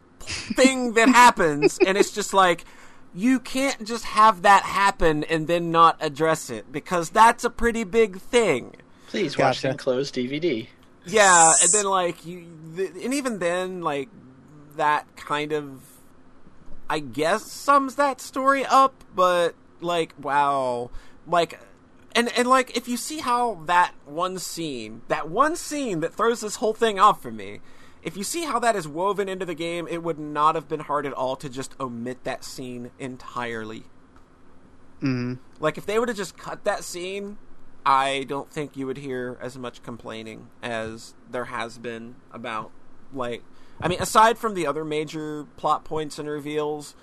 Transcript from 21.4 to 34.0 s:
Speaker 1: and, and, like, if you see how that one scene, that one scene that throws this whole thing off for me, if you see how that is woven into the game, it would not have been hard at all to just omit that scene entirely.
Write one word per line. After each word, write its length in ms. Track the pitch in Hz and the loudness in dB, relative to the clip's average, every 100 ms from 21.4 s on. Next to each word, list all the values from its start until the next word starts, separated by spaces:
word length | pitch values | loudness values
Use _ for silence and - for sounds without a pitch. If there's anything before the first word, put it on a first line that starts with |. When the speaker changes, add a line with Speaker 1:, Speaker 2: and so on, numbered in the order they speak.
| 160 - 104 - - - - | 0 -4 -20 -20 -20 -20 -4
Speaker 1:
and, 160 | 226 240 240 | 0 2 2
and, 80 | 247 | 4
like, 300 | 262 254 233 | 4 2 -4
if 100 | 240 | -6
you 100 | 240 | -6
see 220 | - 311 | -8 -6
how 440 | 254 240 240 190 156 | -2 0 0 -4 0
that 280 | 175 170 - | 2 2 -2
one 340 | 143 151 185 185 | -12 -6 -4 -6
scene, 640 | - - 165 127 110 113 - | -10 -8 -8 -8 -12 -12 -6
that 200 | 151 151 | -6 -2
one 280 | 190 302 339 | 0 2 0
scene 420 | - 294 262 165 | -6 -6 -4 -2
that 140 | 160 | -4
throws 260 | - 226 240 | 0 0 0
this 120 | 214 - | -4 -4
whole 160 | 214 | -2
thing 280 | 214 226 196 | 0 0 6
off 200 | 196 180 | 6 4
for 120 | 127 | -2
me, 280 | 110 98 107 - - - - | -12 -12 -14 -16 -18 -20 -14
if 120 | - 170 | -12 -8
you 60 | |
see 220 | 202 330 | -8 -6
how 160 | 320 233 | -4 0
that 160 | 233 208 | 0 0
is 100 | 156 | -2
woven 420 | 147 196 196 196 | -2 -2 -2 -4
into 160 | 185 | -6
the 120 | 180 156 | -6 -6
game, 320 | 170 170 165 | -6 -6 -6
it 140 | 170 | -6
would 160 | 165 151 | -6 -6
not 340 | 151 147 151 | -6 2 2
have 140 | 160 147 | 2 -4
been 100 | 156 | -8
hard 240 | 151 143 | -4 -4
at 80 | 143 | -2
all 220 | - 131 | -4 -4
to 140 | 131 139 | -4 -8
just 260 | 127 131 - | -10 -10 -8
omit 420 | 131 120 120 127 | -8 -6 -8 -8
that 220 | - 123 | -8 -10
scene 480 | - - 127 123 120 - | -10 -14 -12 -12 -14 -12
entirely. 840 | 135 127 - 123 120 113 110 113 - - | -12 -12 -12 -8 -6 -6 -10 -12 -16 -20